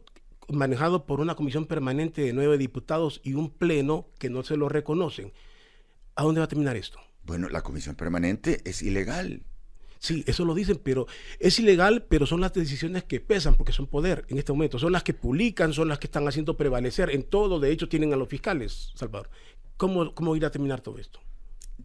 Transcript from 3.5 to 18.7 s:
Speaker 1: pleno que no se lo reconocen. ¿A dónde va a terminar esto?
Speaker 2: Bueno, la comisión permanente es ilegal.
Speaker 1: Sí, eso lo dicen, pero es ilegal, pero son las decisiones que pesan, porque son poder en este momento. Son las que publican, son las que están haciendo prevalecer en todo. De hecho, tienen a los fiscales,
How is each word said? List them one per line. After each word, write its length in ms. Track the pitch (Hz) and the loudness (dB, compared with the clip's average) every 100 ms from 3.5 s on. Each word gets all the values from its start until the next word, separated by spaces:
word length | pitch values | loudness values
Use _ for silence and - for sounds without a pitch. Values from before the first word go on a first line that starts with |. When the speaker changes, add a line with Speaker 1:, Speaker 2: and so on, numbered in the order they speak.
Speaker 1:
pleno 580 | - 170 151 139 156 - - | 0 0 2 2 -2 -4 -8
que 100 | 131 | -6
no 140 | 127 | -6
se 140 | 127 151 | -4 -2
lo 120 | 143 | 0
reconocen. 640 | 147 147 151 - - 98 - - - - - - - - - | -2 -2 -2 -2 -6 -14 -16 -20 -20 -20 -20 -20 -20 -12 -2
¿A 80 | |
dónde 160 | 151 160 | 0 2
va 40 | 156 | 0
a 20 | |
terminar 280 | - 139 117 | 0 0 -2
esto? 220 | - - - - | -8 -14 -20 -16
Speaker 2:
Bueno, 260 | - 85 90 | -6 -4 -2
la 140 | 80 | -4
comisión 320 | 65 71 73 | -4 -6 -8
permanente 680 | 73 80 87 87 110 170 - | -6 -4 0 0 0 0 -2
es 180 | - - | -2 -6
ilegal. 600 | 101 98 95 165 180 - - - - - - - | -2 0 -2 -4 -6 -8 -12 -14 -16 -18 -18 -8
Speaker 1:
Sí, 220 | - 160 - | -4 -2 0
eso 180 | 120 | 0
lo 100 | 170 | 0
dicen, 260 | 165 196 160 | 0 0 0
pero 240 | 139 131 117 - - - | 0 -2 -2 -8 -14 0
es 200 | - 196 | 2 6
ilegal, 460 | 220 175 190 233 - | 6 8 8 4 4
pero 180 | 156 139 | 2 4
son 140 | 170 | 2
las 120 | 185 | 2
decisiones 520 | 185 156 135 165 180 | 0 -2 -2 -4 -4
que 160 | - 117 | -4 -4
pesan, 340 | - 202 147 | 0 4 8
porque 180 | 131 127 | 8 8
son 140 | - 139 | 2 2
poder 400 | 147 175 170 - | 0 2 0 -2
en 80 | 135 | -4
este 160 | 143 | 0
momento. 260 | 139 156 120 | 2 2 2
Son 140 | 170 | 2
las 100 | 180 | 2
que 120 | - | 0
publican, 580 | 143 120 143 233 190 160 | -2 0 2 2 2 0
son 160 | 151 160 | 2 0
las 100 | 143 | -2
que 100 | 151 | -4
están 200 | 151 143 | -2 0
haciendo 280 | 147 156 156 | 0 -2 0
prevalecer 520 | 147 123 123 147 175 | 2 2 0 0 0
en 120 | 139 | 0
todo. 360 | - 196 208 170 | 0 2 2 2
De 100 | 139 | 2
hecho, 180 | 151 165 | 0 0
tienen 240 | 156 151 | 0 2
a 40 | 135 | 0
los 120 | 127 | -2
fiscales, 640 | 139 220 165 107 | -4 -2 -2 -2